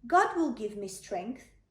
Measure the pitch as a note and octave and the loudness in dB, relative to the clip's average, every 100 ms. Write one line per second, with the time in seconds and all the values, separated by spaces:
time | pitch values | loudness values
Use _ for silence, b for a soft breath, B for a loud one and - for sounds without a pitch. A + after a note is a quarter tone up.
0 | A#3+ F4 A4 F4+ D#4 A#3 G#3+ G#3 G3 - | 4 4 4 2 0 0 -6 -6 -10 -12
1 | - F#3+ G3 C4 - _ _ | -8 -6 -6 -10 -14 _ _